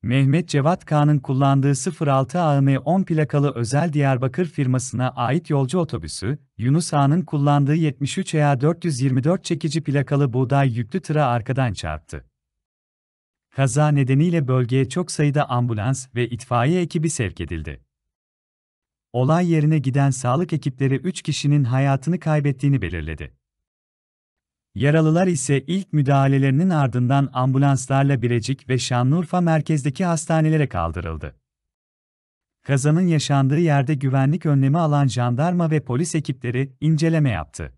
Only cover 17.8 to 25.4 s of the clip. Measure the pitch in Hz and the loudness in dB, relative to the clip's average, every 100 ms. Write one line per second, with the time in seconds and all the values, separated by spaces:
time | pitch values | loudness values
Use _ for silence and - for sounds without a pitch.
17.8 | _ _ _ _ _ _ _ _ _ _ | _ _ _ _ _ _ _ _ _ _
18.8 | _ _ _ 123 127 160 180 160 151 156 | _ _ _ -2 2 2 2 2 2 2
19.8 | 135 131 139 131 123 135 180 160 147 127 | 0 0 0 0 -2 -2 -2 -4 -4 -2
20.8 | 135 131 156 180 - 147 143 147 127 131 | -2 -2 -4 -6 -6 -4 0 2 2 0
21.8 | 139 135 135 170 160 156 143 135 143 139 | 0 0 -2 -4 0 0 0 0 0 0
22.8 | 87 87 78 76 76 _ _ _ _ _ | -2 -6 -8 -8 -12 _ _ _ _ _
23.8 | _ _ _ _ _ _ _ _ _ - | _ _ _ _ _ _ _ _ _ -2
24.8 | 135 156 156 165 190 170 | 2 4 4 4 2 0